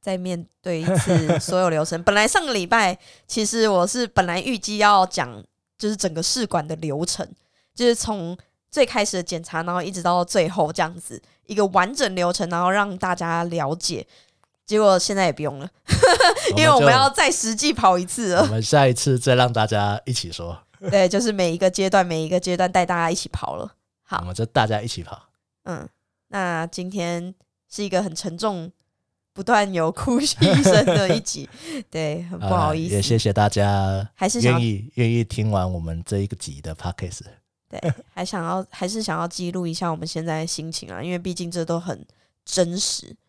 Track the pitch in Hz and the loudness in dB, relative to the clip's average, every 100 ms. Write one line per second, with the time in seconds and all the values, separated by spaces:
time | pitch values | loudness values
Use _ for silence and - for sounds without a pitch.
0 | - 190 180 175 170 _ 180 165 165 185 | -4 -6 -4 -6 -8 _ -6 -2 0 0
1 | - 175 160 165 - 185 185 156 160 165 | 4 2 4 0 2 0 2 0 -2 0
2 | 175 202 214 392 311 220 175 233 196 180 | 2 4 4 2 0 -4 0 2 2 -2
3 | - - _ - 214 233 220 190 180 247 | -12 -20 _ -4 -2 2 2 4 2 0
4 | 240 - 180 175 247 233 - 214 208 202 | 0 0 0 0 -2 -4 -4 2 6 6
5 | 185 - 123 107 - _ _ _ 208 208 | 4 0 -6 -8 -20 _ _ _ -6 -2
6 | 196 160 185 254 220 175 151 160 160 143 | -4 -2 -4 -2 -2 -4 -4 -6 -6 -4
7 | 170 - - - _ _ _ - 247 233 | -4 -6 -8 -12 _ _ _ 0 2 2
8 | - 208 165 180 _ _ _ - 247 233 | -2 -4 -6 -10 _ _ _ 0 2 2
9 | 208 185 175 170 170 165 170 180 170 185 | -2 -2 -6 -8 -6 -6 -4 -4 -4 -4
10 | 170 180 175 208 208 185 151 170 165 175 | 0 2 2 0 0 0 -2 0 -4 -4
11 | - 117 _ _ _ 214 202 185 185 269 | -14 -16 _ _ _ 0 2 2 0 0
12 | 240 185 175 180 175 175 180 196 202 185 | -2 0 0 0 -2 0 2 2 0 -2
13 | 185 175 170 165 175 170 139 165 - 139 | -4 -2 -2 -2 -2 -2 -4 -4 -4 -6
14 | - _ _ _ _ _ - 214 214 185 | -10 _ _ _ _ _ -2 4 6 6
15 | - 196 180 139 151 139 139 _ - - | 2 0 0 0 -6 -6 -14 _ -2 4
16 | - - 392 480 587 320 311 277 - 254 | 6 6 4 4 0 4 6 8 6 6
17 | 269 277 359 349 220 220 285 233 220 180 | 4 4 2 2 -2 -2 -2 4 4 4
18 | 180 - 220 175 220 110 107 151 135 120 | 0 -4 0 2 2 2 2 4 4 4
19 | - 127 135 123 123 117 107 107 101 104 | 0 0 2 4 4 2 0 2 0 -2
20 | - 120 - - 85 85 _ _ 190 196 | -4 -6 -6 -10 -10 -12 _ _ 0 4
21 | 185 196 240 202 175 165 185 185 190 196 | 4 2 0 0 0 2 0 2 2 2
22 | 180 160 160 180 180 180 180 180 175 175 | 2 -2 -2 -2 -2 0 2 2 0 0
23 | 165 180 - - - 85 208 _ _ _ | 0 -2 -6 -8 -8 -8 -12 _ _ _
24 | _ - 87 92 113 - 110 107 113 - | _ -8 -6 -6 -2 0 2 0 -4 -10
25 | 85 - _ _ _ _ - 170 - _ | -12 -16 _ _ _ _ -12 -10 -12 _
26 | _ _ _ 196 180 170 170 - 180 196 | _ _ _ -6 -4 -4 -6 -8 -8 -4
27 | 170 175 175 190 _ _ _ - 208 180 | -4 -4 -8 -14 _ _ _ -8 -2 0
28 | 196 156 175 170 220 185 165 _ _ _ | -2 -6 -8 -4 -4 -4 -8 _ _ _
29 | _ _ _ - 190 226 202 180 160 160 | _ _ _ -10 2 2 2 0 -2 -2
30 | - 240 294 - 294 277 285 277 294 214 | 0 2 0 2 4 6 8 6 6 4
31 | 190 156 - - 139 - 330 302 214 160 | 2 0 -2 -10 -10 -16 -12 -12 -8 -6
32 | 156 156 175 170 190 180 151 160 160 101 | -4 -6 -8 -8 -2 0 0 -2 -2 0
33 | 98 113 107 101 104 101 101 101 95 98 | 2 2 2 2 2 4 2 2 0 -2
34 | 107 _ 190 240 123 123 117 101 110 - | -6 _ -2 2 2 4 2 -2 -6 0
35 | 117 117 110 - 107 101 92 90 82 82 | 2 2 0 -2 0 0 0 -4 -6 -6
36 | 85 101 98 - - 71 80 80 90 - | -4 -2 -2 -6 -12 -12 -12 -8 -8 -8
37 | 90 - - - _ _ _ - 165 - | -10 -10 -16 -20 _ _ _ -8 -4 -6
38 | - - 180 202 165 185 190 - 185 220 | -8 -10 -8 -6 -4 -4 -6 -8 -6 -4
39 | 214 165 170 - 175 185 170 165 175 160 | -4 -4 -4 -6 -6 -4 -6 -4 -4 -6
40 | 165 165 165 156 165 - 160 160 - 92 | -6 -6 -4 -4 -4 -6 -8 -10 -10 -10
41 | 151 180 180 175 175 175 165 170 175 98 | -6 -6 -6 -8 -6 -6 -4 -4 -4 -10
42 | 71 _ _ _ - - 170 180 - - | -12 _ _ _ -6 0 0 0 -4 -6
43 | - - | -10 -20